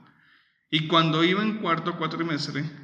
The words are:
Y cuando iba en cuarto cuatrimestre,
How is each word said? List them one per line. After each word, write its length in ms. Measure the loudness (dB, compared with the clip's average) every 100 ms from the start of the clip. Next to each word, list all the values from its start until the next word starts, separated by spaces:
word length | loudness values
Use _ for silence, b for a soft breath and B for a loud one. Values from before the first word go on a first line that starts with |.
| b b b b b b b
Y 160 | -2 2
cuando 360 | 4 4 4
iba 200 | 2 2
en 140 | 0 -2
cuarto 400 | 0 0 -2 -4
cuatrimestre, 680 | -4 -4 -4 -4 -4 -4 -6 -8